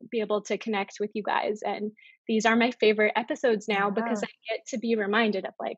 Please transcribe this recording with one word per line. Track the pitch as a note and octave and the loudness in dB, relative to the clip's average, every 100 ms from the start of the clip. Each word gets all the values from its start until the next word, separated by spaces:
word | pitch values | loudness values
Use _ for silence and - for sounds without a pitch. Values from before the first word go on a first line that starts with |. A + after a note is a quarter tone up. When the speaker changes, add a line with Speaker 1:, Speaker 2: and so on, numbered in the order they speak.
| - | -6
Speaker 1:
be | A#3 | -4
able | G#3 G#3 | 0 -2
to | - G3+ | -2 -6
connect | A3+ G3+ G3 - | -2 -4 -4 -6
with | G#3 | -6
you | G#3+ | -4
guys, | G3 - - G#3+ | -2 0 0 -2
and | G3+ G3+ G#3+ G#3+ - _ - | -4 -4 -6 -10 -20 _ -2
these | A3 A3+ | 2 4
are | |
my | A#3 A#3+ - | 4 2 4
favorite | G#3+ G#3+ G#3+ - | 2 4 2 2
episodes | A#3 D4+ B3+ G#3+ G#3 | -2 0 2 0 0
now | G3+ G3+ | 0 0
because | G3+ A#3 A3 | 0 -2 -2
Speaker 2:
Yeah. | A3 | -4
Speaker 1:
I | - - | -8 -8
get | A3 - | -8 -6
to | A#3 | -6
be | A#3 | 0
reminded | A3+ G3 G#3+ A3+ F#3+ | 0 2 2 2 0
of, | - - | -4 -8
like, | A3+ | -8